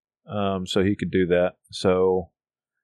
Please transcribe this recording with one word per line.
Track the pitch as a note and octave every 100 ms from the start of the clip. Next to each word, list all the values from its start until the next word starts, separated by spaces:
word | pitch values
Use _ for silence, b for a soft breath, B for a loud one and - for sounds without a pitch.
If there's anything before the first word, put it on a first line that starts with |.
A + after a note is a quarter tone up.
| _ _ -
um, | G#2 G2 G2 F2+
so | G2+
he | G2 G2+
could | F2+
do | F#2+ F2
that. | F2 F2+ - _
So, | - G2 F#2 F#2 F#2 E2+ _ _ _ _ _